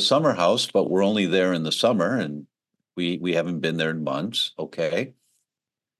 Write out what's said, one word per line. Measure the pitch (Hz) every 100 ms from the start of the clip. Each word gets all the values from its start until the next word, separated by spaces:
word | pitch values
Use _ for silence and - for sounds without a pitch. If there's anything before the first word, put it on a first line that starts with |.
| -
summer | 139 156
house, | 95 87 123 -
but | - 78
we're | 92 98
only | 107 92
there | 92 92
in | 82
the | 78
summer, | - 117 107 85 127
and | 76 73 - _ _ _ _ -
we, | 87 85
we | 87
haven't | 85 85 82
been | 80 80
there | 80
in | 80
months." | 73 69 90 - - -
"Okay." | 78 - 80 87 135 - _ _ _ _ _ _ _